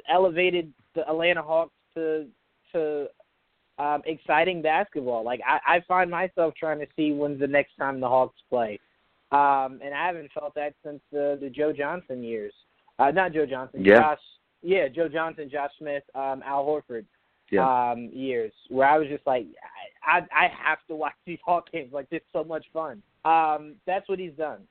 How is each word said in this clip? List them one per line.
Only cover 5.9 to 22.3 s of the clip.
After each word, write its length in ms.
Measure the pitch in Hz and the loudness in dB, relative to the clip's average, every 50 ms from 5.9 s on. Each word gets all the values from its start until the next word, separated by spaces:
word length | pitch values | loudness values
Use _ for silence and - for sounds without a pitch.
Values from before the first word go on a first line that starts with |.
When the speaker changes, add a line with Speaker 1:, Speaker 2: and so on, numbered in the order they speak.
| 180 185 185 175 | 0 2 2 0
Speaker 1:
myself 460 | 175 170 190 180 - 185 165 160 151 - | -2 -4 -4 -2 0 0 0 0 0 -2
trying 200 | 165 160 151 151 | -4 -4 -4 -4
to 80 | 147 - _ | -6 -8 _
see 160 | - 156 151 | -2 0 0
when's 280 | 147 143 147 147 147 135 | 0 0 -2 -4 -2 -2
the 80 | 143 | -2
next 280 | 139 143 143 139 - _ | 0 2 2 0 0 _
time 220 | - 143 135 135 131 | -6 -4 -4 -2 -2
the 80 | 127 | 0
Hawks 320 | 123 127 131 127 120 - _ _ _ | 2 4 4 2 2 -2 _ _ _
play. 300 | 127 123 117 107 104 - _ _ _ _ _ _ _ _ _ - | 0 0 0 -2 -4 -8 _ _ _ _ _ _ _ _ _ 0
Um, 480 | 143 143 143 139 139 135 135 131 135 127 135 | 2 4 6 6 4 2 0 -2 -6 -10 -10
and 100 | 143 143 | -8 -4
I 120 | 143 165 | -4 -2
haven't 260 | 180 175 165 147 139 | -2 -4 -6 -10 -12
felt 220 | - - 147 147 - | -10 -10 -10 -8 -6
that 180 | 151 147 151 - _ - | -6 -6 -6 -8 _ -14
since 160 | 151 147 139 - _ | -14 -14 -16 -14 _
the, 260 | - 143 143 147 143 139 | -4 -2 -2 0 -2 -4
the 80 | 139 139 | -6 -8
Joe 220 | 120 139 147 156 | -4 -2 -2 -2
Johnson 520 | 147 135 143 147 165 180 170 - 131 127 120 | -2 -2 -4 -4 -6 -8 -8 -10 -10 -10 -8
years. 300 | 117 117 110 104 104 - _ _ _ _ _ _ _ _ - | -6 -6 -6 -8 -8 -12 _ _ _ _ _ _ _ _ 2
Uh, 120 | 127 143 | 2 4
not 220 | 151 185 185 180 151 | 4 2 0 0 0
Joe 120 | 156 147 | -2 -2
Johnson, 380 | 131 135 127 131 - - 92 92 | -2 -4 -6 -8 -8 -6 2 6
Speaker 2:
Yeah. 160 | 95 104 120 | 8 10 10
Speaker 1:
Josh. 200 | 143 156 151 - - - _ _ _ _ _ _ | 8 6 2 -2 -6 -14 _ _ _ _ _ _
Yeah, 260 | - 170 190 196 151 | -2 0 2 2 0
Joe 200 | 135 120 160 165 | 0 -2 -2 -4
Johnson, 420 | 156 139 160 160 165 156 156 147 135 | -2 -2 -4 -6 -6 -8 -10 -12 -8
Josh 200 | 139 147 139 143 - | -6 -6 -6 -6 -8
Smith, 260 | - 156 147 143 143 - _ - | -10 -10 -8 -8 -8 -10 _ -10
um, 260 | 131 135 135 131 135 - | -6 -6 -6 -6 -6 -6
Al 200 | 131 139 143 139 | -4 -4 -2 0
Horford, 400 | 147 151 147 - - 120 113 104 - _ _ _ _ _ _ _ _ | 0 -2 -2 -4 -8 -10 -12 -12 -14 _ _ _ _ _ _ _ _
Speaker 2:
Yeah. 400 | 98 101 127 131 127 123 123 120 | 2 2 4 4 4 2 2 0
Speaker 1:
um, 180 | 120 117 120 113 - | -2 -4 -8 -12 -10
years, 400 | 131 131 135 127 120 113 107 - _ _ - | -8 -6 -4 -2 -2 -4 -4 -8 _ _ -4
where 180 | 127 131 135 | 2 4 6
I 100 | 147 151 | 6 6
was 100 | 156 156 | 4 4
just 180 | 135 143 139 - | 0 -4 -4 -2
like, 180 | 143 131 127 110 80 - - - - - 95 170 - - _ - | -2 -2 -2 -2 -6 -14 -20 -20 -20 -18 -18 -20 -20 -18 _ 0
"I, 160 | 156 165 180 | 2 2 2
I, 260 | - - - - 180 | 0 0 2 2 2
I 20 | |
have 320 | 175 - - 160 151 156 - _ | 2 0 -2 -2 -2 -2 -4 _
to 80 | - 160 | -10 -8
watch 200 | 151 151 147 - _ _ | -6 -6 -6 -6 _ _
these 140 | 180 170 147 - | -14 -14 -6 -2
Hawks 260 | - 175 170 170 - | 0 0 0 -2 -4
games. 200 | - 165 139 123 135 | -10 -10 -10 -8 -10
Like, 140 | 143 139 - | -10 -8 -8
it's 140 | 170 151 - _ | -10 -10 -8 _